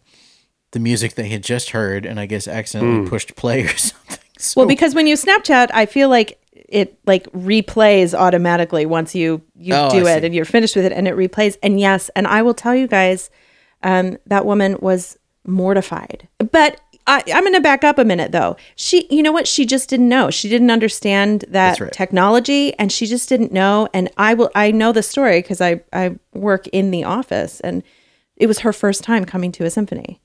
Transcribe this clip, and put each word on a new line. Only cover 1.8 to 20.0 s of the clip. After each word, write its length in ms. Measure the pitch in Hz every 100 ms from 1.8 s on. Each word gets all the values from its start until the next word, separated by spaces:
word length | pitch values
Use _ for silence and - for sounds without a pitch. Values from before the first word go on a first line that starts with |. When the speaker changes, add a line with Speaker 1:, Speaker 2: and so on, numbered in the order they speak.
| 101 98
Speaker 1:
and 160 | 95 107
I 60 | 101
guess 200 | 104 95
accidentally 580 | 110 104 107 120 113
Speaker 2:
Hmm. 40 | 92
Speaker 1:
pushed 260 | 110 - -
play 260 | 120 131
<laughs> 20 |
or 120 | 107 -
something. 420 | - - - - _ _
So 240 | - -
Speaker 3:
Well, 80 | 254
because 260 | 277 330
when 120 | 294 302
you 80 | 294
Snapchat, 540 | - 403 392 262 247
I 140 | 226 214
feel 240 | 269 277
like 280 | 247 220 - _ _ _
it, 300 | 208 196 - -
like, 180 | 190 -
replays 800 | 185 185 220 196 226 214 196 175
automatically 720 | 175 180 175 175 175 170 165
once 300 | 156 165 160
you, 260 | 185 160 160 - _
you 180 | 175
Speaker 1:
Oh, 140 | 143 -
Speaker 3:
do 160 | 190 175
Speaker 1:
I 60 | 160
Speaker 3:
it 40 |
Speaker 1:
see. 60 | 165
Speaker 3:
and 80 |
you're 100 | 170
finished 320 | 160 233 220 202
with 80 |
it 80 | 185
and 160 | - 185
it 60 | 180
replays. 400 | 185 214 214 202
And 180 | 202 196
yes, 300 | 196 190 -
and 120 | - 202
I 160 | 214
will 100 | 233
tell 220 | 233 233
you 120 | 254 262
guys, 440 | 196 185 185 - _ _ _ _ _
um, 360 | 185 185 185 - -
that 180 | 202
woman 320 | 208 202 196 196
was 360 | 190 185 180 - _ _ -
mortified. 800 | 185 185 196 196 - - - - - 220
But 260 | 330 302 - _ _ -
I, 160 | 269 -
I'm 100 | 339
gonna 200 | 381 370
back 220 | 294 277
up 120 | 294 294
a 60 |
minute 280 | 226 175 -
though. 260 | 170 90 175 - -
She, 300 | - 359 -
you 120 | 294
know 100 | 311
what? 160 | 320 -
She 160 | -
just 240 | 240 262 -
didn't 220 | 262